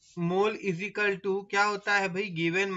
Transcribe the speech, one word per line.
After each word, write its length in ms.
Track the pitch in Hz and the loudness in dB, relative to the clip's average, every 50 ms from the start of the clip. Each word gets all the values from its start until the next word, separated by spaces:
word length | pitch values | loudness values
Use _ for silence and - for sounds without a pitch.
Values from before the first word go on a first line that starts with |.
| _ - - - | _ -14 -6 -4
mole 380 | 170 170 180 190 202 220 220 - - 196 | -2 0 2 2 2 2 0 -2 -2 -4
is 100 | 175 165 | -2 -2
equal 340 | 196 208 196 214 208 202 196 180 - | -4 -6 -2 0 0 0 0 0 -2
to 80 | 202 190 202 196 196 | -2 -2 -2 -2 -2
क्या 140 | - 202 208 | 2 2 2
होता 320 | 208 208 196 - 214 202 | 2 2 -2 0 0 2
है 120 | 202 196 190 | 2 2 0
भाई, 140 | 170 185 208 214 175 160 | -2 -4 -4 -4 -2 0
given 340 | 165 170 165 190 196 196 190 | 0 2 2 2 0 0 0